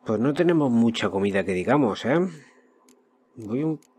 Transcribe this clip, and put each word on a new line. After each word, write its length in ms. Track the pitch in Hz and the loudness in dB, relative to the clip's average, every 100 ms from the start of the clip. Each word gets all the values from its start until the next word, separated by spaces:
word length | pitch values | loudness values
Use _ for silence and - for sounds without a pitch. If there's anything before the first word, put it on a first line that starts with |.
Pues 160 | - 107 | -2 0
no 120 | 127 | 0
tenemos 380 | 147 175 165 143 | 2 2 2 2
mucha 400 | 117 117 113 104 | 4 2 2 -2
comida 340 | 95 101 98 | 0 0 0
que 80 | 90 | -2
digamos, 520 | 92 90 139 123 90 | -2 0 2 2 -2
¿eh? 140 | 113 156 185 160 - _ _ _ _ _ _ _ _ - | -2 0 -2 -6 -20 _ _ _ _ _ _ _ _ -18
Voy 260 | 107 120 | -8 -4
un 160 | 156 151 _ | -4 -6 _